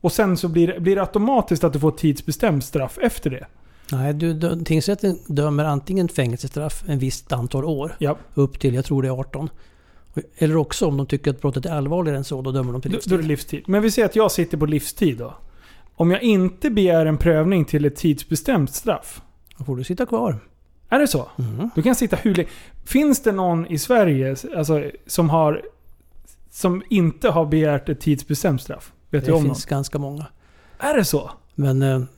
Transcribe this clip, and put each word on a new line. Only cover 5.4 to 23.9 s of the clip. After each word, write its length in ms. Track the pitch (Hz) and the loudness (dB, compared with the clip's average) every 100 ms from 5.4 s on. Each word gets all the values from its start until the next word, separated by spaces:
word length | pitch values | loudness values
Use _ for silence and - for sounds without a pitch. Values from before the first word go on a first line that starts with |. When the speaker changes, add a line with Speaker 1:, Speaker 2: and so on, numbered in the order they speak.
| 151 143 | 0 0
Speaker 2:
antingen 420 | 151 139 - 190 170 | 0 -2 -2 0 0
fängelsestraff 760 | - 123 120 135 151 151 - - | 0 -2 -4 -6 -6 -6 -6 -4
en 120 | 139 | -2
visst 320 | 131 - - | -2 -4 -6
antal 340 | 123 123 135 | -6 -2 -4
år, 300 | 151 147 156 - | -2 -4 -6 -4
Speaker 1:
Ja. 180 | 143 151 - | -4 -4 -4
Speaker 2:
upp 260 | - 139 - | 0 0 0
till, 140 | 135 | -2
jag 120 | 123 | 0
tror 160 | - 139 | 0 -2
det 60 | 131 | -2
är 120 | 131 | -4
arton. 300 | 127 135 156 - - _ _ - - - - - | -8 -8 -10 -12 -20 _ _ -20 -10 -10 -10 -2
Eller 180 | 160 160 | 2 2
också 300 | 143 - 180 | 0 0 0
om 100 | 139 | 0
de 80 | |
tycker 260 | 139 139 151 | -2 -2 -2
att 100 | 131 | -2
brottet 240 | 143 131 | -2 -2
är 60 | 143 | -4
allvarligare 460 | 151 139 175 160 139 | -4 -2 -2 -2 -4
än 60 | |
så, 180 | 135 135 | -4 -6
då 100 | 131 | -4
dömer 200 | 135 127 | -2 -4
de 80 | 123 | -4
till 100 | - | -4
Speaker 1:
Då, 40 | |
Speaker 2:
livstid. 160 | 220 196 | -4 0
Speaker 1:
då 60 | 175 | 0
är 40 | |
det 60 | 156 | 0
livstid. 360 | 147 - 147 - | -2 -4 -10 0
Men 140 | 196 | 2
vi 100 | 220 | 2
säger 140 | 208 | 2
att 100 | 208 | 2
jag 160 | 220 214 | 4 2
sitter 260 | - 170 151 | 2 -2 0
på 80 | |
livstid 520 | 151 151 - - 175 117 | 0 0 -4 0 0 0
då. 160 | 117 - - - - - - | -10 -14 -20 -20 -20 -20 -20
Om 160 | - 170 | 0 2
jag 120 | 185 | 4
inte 460 | 240 202 185 180 302 | 4 4 2 0 0
begär 360 | 208 185 165 | 2 4 4
en 120 | 156 156 | 4 4
prövning 480 | 170 156 160 190 | 4 4 4 2
till 200 | 147 151 | 2 0
ett 100 | 147 | 0
tidsbestämt 800 | 147 165 143 - 160 - 226 135 | 0 0 0 -2 -4 0 0 0
straff. 480 | - 240 170 - - - _ _ - | -2 -4 -4 -8 -20 -20 _ _ -14
Speaker 2:
Då 60 | |
får 120 | 131 127 | -8 -8
du 60 | |
sitta 220 | 131 180 | -6 -4
kvar. 340 | - 220 233 110 - _ _ _ - | -2 -2 -2 -4 -10 _ _ _ -2
Speaker 1:
Är 100 | 254 | 2
det 80 | 294 | 2
så? 200 | 143 - - | 0 -4 -6
Speaker 2:
Mm. 300 | 120 110 226 | -6 -4 -4
Speaker 1:
Då 60 | - | 0
kan 80 | 190 | 2
jag 80 | 247 | 2
sitta 180 | 226 | 0
hur 200 | - 220 | 2 2
länge. 140 | 180 160 - - - | 2 -2 -8 -20 -18
Finns 360 | - 262 302 254 | -2 2 4 2
det 80 | 226 | 2
någon 360 | 196 185 165 170 | 0 0 0 -2
i 100 | 156 | -6
Sverige, 580 | - | 2